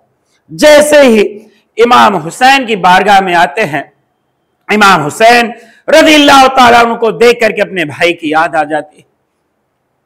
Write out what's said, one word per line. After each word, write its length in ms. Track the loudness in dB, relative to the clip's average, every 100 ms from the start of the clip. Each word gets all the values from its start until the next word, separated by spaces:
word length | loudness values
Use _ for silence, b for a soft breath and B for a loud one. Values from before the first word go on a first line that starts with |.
| _ _ _ _ _
जैसे 500 | -2 2 4 4 2
ही 400 | 4 2 0 -6 b b b -2
इमाम 380 | 0 2 0 -2
हुसैन 500 | -8 -2 0 0 -2
की 100 | -2
बारगाह 460 | 0 2 2 0
में 120 | 0
आते 280 | -2 -2 -4
हैं, 320 | -6 -6 -12 _ _ _ _ _ _ _ -6
इमाम 280 | -2 0 0
हुसैन 520 | -2 0 2 2 -2 -8 B B B
रदियल्लाहु 580 | 0 2 2 2 4 2
ताला 320 | 2 2 2
अन्हु 160 | 0 -2
को 160 | -4
देख 280 | 0 0 0
करके 200 | -2 -4
अपने 240 | -6 -6 -8
भाई 280 | -4 -4
की 200 | -4 -4
याद 220 | -2 -2 -4
आ 80 |
जाती 340 | -4 -6 -10 _
है। 80 | _ _ _ _ _ _ _ _ _ _